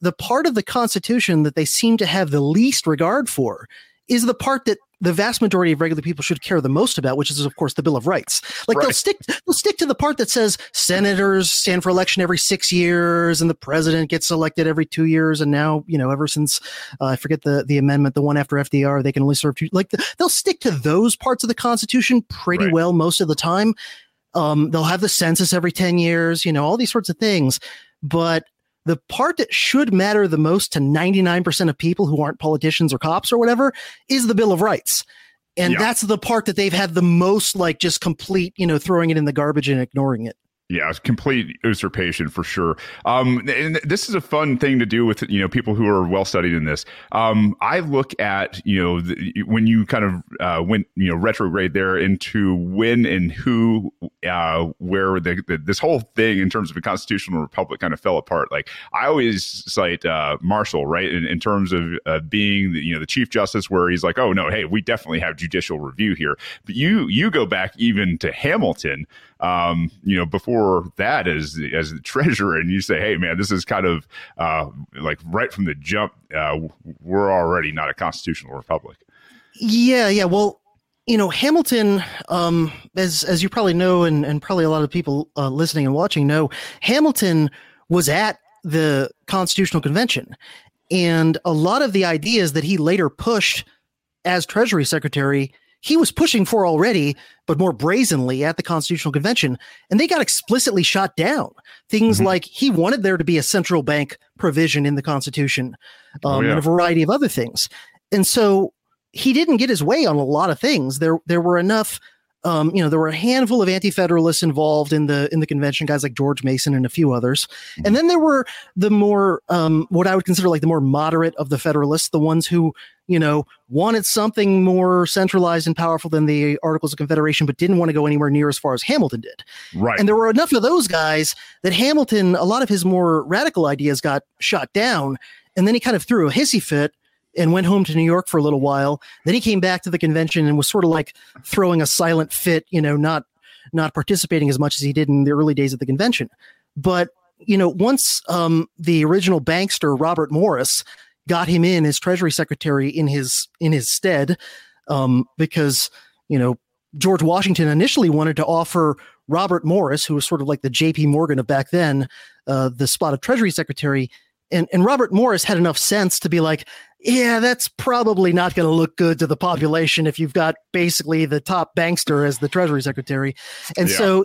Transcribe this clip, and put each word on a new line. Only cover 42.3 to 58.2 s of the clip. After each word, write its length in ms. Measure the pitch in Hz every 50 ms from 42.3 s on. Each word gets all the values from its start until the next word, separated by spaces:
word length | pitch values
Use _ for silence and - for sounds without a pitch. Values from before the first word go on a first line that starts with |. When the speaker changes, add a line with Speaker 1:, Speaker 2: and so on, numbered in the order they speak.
Speaker 2:
for 120 | - - 80
sure. 360 | - - 95 87 82 78 - - - - - -
Um, 420 | - 120 127 131 127 123 120 104
and 320 | 139 127 123 151 160 160 160 -
this 240 | 151 175 202 - -
is 60 | 214
a 80 | 180 -
fun 340 | - - 151 156 147 131
thing 220 | 123 - 139 135 127
to 80 | 120
do 180 | 104 107 117 120
with, 160 | 113 104 - - -
you 100 | 101 98
know, 100 | 95 90
people 260 | - 127 113 110 107
who 120 | 107 113
are 220 | 104 104 95 92 85
well 160 | 92 98 98
studied 300 | - - 92 87 87 85
in 100 | 82 76
this. 220 | 78 73 - - - - - - -
Um, 440 | - 107 113 113 110 104 107 104 101 -
I 200 | - 113 147 180
look 380 | 170 151 139 131 135 - - -
at, 460 | 101 104 98 98 98 - - 95 -
you 180 | - 101 95 90
know, 200 | 87 87 87 85
the, 400 | 87 87 - 85 - - - 95
when 240 | - 110 113 110
you 180 | 113 113 113 104
kind 200 | - - 117 104
of, 180 | 98 92 87 - - - -
uh, 220 | - 90 85 80 85
went, 240 | 90 110 107 95 _ -
you 160 | 92 95 90
know, 60 | 82
retrograde 580 | 85 90 113 107 - 110 90 82 98 92 90 71
there 240 | 98 95 95 95 90
into 560 | 82 98 98 90 - - - 110 101 95 92
when 500 | 90 87 87 92 101 113 113 120 120 117
and 280 | 69 85 95 87 82 80
who, 600 | - - 135 120 113 113 113 113 110 98 - - - 90 - _ - -
uh, 440 | 87 90 87 85 80 80 82 85 82 73 -
where 420 | 90 90 95 98 95 95 95 92
the, 220 | 82 87 87 90 -
the, 120 | - 85 78
this 200 | 73 82 98 -
whole 220 | - 156 165 127 110 _ -
thing 220 | - 110 113 104 95
in 100 | 95 95
terms 220 | - 110 101 78
of 60 | 78 85
a 20 |
constitutional 640 | 80 110 95 92 - - 107 98 - - 92 80 76
republic 380 | 69 - - 95 - - -
kind 120 | - 85 78
of 80 | -
fell 160 | - 101 90
apart. 340 | 76